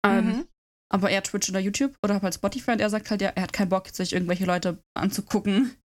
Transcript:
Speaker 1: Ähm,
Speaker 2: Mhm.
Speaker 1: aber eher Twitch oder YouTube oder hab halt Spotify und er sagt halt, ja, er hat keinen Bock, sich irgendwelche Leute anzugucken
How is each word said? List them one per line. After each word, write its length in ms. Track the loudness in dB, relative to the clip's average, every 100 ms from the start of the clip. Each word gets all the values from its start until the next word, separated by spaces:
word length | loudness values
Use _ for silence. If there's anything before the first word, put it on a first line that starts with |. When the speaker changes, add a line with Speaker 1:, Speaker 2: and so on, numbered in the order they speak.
| 4
Speaker 1:
Ähm, 200 | 4 2
Speaker 2:
Mhm. 220 | 0 -4 _ _ _ _
Speaker 1:
aber 200 | 0 2
eher 120 | 0
Twitch 280 | -2 -4 -2
oder 100 | -2
YouTube 380 | -2 0 -2 0
oder 140 | -2 0
hab 80 |
halt 120 | 0 -2
Spotify 360 | -4 -2 -2
und 80 | 0
er 100 | 0
sagt 220 | -2 -2
halt, 80 | -2
ja, 60 | -2
er 120 | -2
hat 80 | -4
keinen 160 | 0 2
Bock, 220 | 2 -2
sich 240 | -6 -2
irgendwelche 320 | -2 0 0 0
Leute 360 | 0 0 -4 _ -2
anzugucken 800 | -2 -2 -2 -2 2 2 2 -2